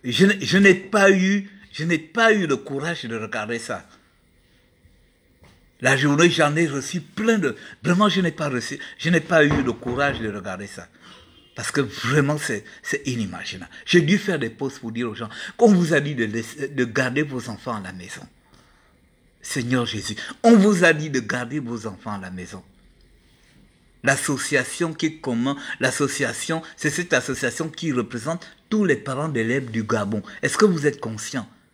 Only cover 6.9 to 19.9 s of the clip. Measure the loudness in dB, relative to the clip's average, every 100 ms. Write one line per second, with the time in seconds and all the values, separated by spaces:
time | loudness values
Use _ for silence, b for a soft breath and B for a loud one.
6.9 | -8 -8 -2 0 2 0 -4 B B 0
7.9 | 4 4 2 0 -2 -4 -4 -6 -10 B
8.9 | B 2 2 4 6 6 4 0 -2 -4
9.9 | 0 0 -2 -6 -6 -8 -10 -10 -14 -18
10.9 | B B B B B B -10 -4 -2 -2
11.9 | -4 0 2 2 0 -2 -6 -8 B -8
12.9 | -6 -4 -4 -4 -6 -10 -12 -14 B 4
13.9 | 4 6 2 2 -2 -4 -4 -8 -6 -10
14.9 | -6 -6 -6 -10 B B 4 6 6 6
15.9 | 2 2 -2 -2 -2 -6 -8 -8 -2 -2
16.9 | 0 0 0 -2 -4 -8 -10 -8 -8 -8
17.9 | -14 -14 -16 -18 _ _ b b b b
18.9 | b _ _ _ _ -8 -6 -2 -2 -2